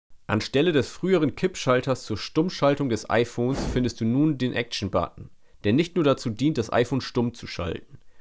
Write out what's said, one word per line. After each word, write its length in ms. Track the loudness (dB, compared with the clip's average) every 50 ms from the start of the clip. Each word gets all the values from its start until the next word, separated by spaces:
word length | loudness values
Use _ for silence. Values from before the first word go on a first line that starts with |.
| _ _ -20 -14 -4
Anstelle 460 | -2 -2 -2 0 0 2 2 4 4 4
des 160 | 2 0 0
früheren 460 | -4 -4 0 2 2 4 2 2 0
Kippschalters 680 | 0 -2 -2 -2 -2 0 2 2 2 2 0 -2 -4 -4
zur 140 | -6 -6
Stummschaltung 720 | -6 -6 -2 0 0 0 0 0 2 2 2 2 2 0 0
des 200 | -2 -2 -2 0
iPhones 480 | 2 2 2 0 0 -2 -2 0 0 -2 -2 -2
findest 300 | 0 0 0 0 -2 -2
du 40 | 0
nun 320 | 0 2 4 2 2 2
den 160 | 0 -2 -2 -2
Action-Button. 760 | -2 -4 -4 -4 -6 -4 -2 0 0 -2 -2 -6 -12 -18 -18 -20 -20 -20 -20 -14 -2 0
Der 80 | 2
nicht 240 | 4 4 2 2 0
nur 80 | 2 2
dazu 260 | 2 2 2 0 -4
dient, 280 | -2 0 0 0 0
das 160 | 0 -2 0 2
iPhone 280 | 2 2 2 0 -2
stumm 320 | -4 -2 -2 0 0 0 -2
zu 140 | -6 -12
schalten. 500 | -10 -8 -6 -6 -6 -6 -8 -10 -14 -20 -20 -20 -20 -20 -16